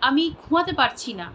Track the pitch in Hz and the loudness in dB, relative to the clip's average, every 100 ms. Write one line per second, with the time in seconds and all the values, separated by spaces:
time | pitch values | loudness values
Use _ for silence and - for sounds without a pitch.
0 | 254 277 330 - - 330 349 - 240 - | 2 4 2 -4 0 0 2 0 -2 -2
1 | - 196 170 | -10 -10 -12